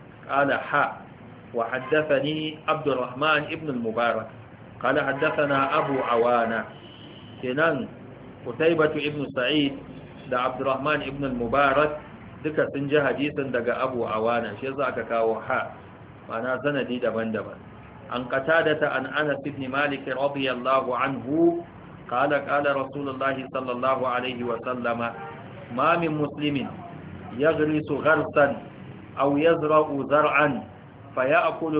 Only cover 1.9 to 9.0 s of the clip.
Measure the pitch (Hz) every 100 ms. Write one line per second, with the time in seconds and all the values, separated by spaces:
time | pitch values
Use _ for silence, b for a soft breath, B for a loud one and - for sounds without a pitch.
1.9 | 156 151 135 143 156 156 151 - 151 143
2.9 | 127 123 127 156 147 147 160 156 123 117
3.9 | 113 117 110 107 - - - - - 123
4.9 | 143 139 139 156 156 143 139 135 151 143
5.9 | 131 117 117 120 120 113 113 107 - -
6.9 | - - - - - 127 135 165 139 107
7.9 | - - - - - 131 120 160 160 151
8.9 | 151